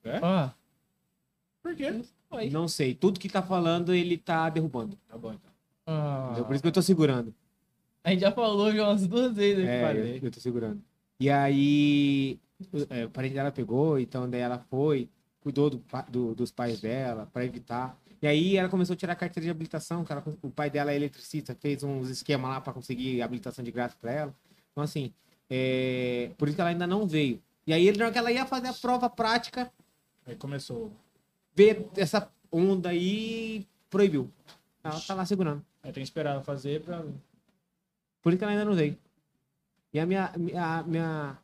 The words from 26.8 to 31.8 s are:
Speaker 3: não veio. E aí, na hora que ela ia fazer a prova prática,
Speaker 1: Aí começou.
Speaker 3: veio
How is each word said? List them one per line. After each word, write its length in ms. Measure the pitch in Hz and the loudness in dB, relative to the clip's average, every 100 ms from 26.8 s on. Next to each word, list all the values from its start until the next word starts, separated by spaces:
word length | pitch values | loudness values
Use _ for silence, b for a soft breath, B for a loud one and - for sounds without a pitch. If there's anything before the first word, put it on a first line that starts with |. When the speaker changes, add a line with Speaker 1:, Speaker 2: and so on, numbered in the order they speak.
| 175 | 0
Speaker 3:
não 200 | 190 208 | 0 0
veio. 340 | 156 143 117 _ _ - | 2 2 -2 _ _ 0
E 60 | |
aí, 180 | 160 185 202 | 6 6 6
na 80 | |
hora 80 | 226 | 0
que 60 | 240 | 0
ela 120 | 233 | 0
ia 160 | 247 254 | 0 0
fazer 220 | 262 254 | -4 -4
a 40 | |
prova 380 | 247 240 247 240 | -4 0 0 0
prática, 600 | - 226 240 - - 247 _ _ _ _ _ - | 0 0 0 -2 -8 -8 _ _ _ _ _ -16
Speaker 1:
Aí 100 | 120 | -10
começou. 560 | 143 139 - 120 110 107 _ _ _ _ _ | -8 -8 -8 -8 -10 -14 _ _ _ _ _
Speaker 3:
veio 360 | 156 208 208 | 8 8 8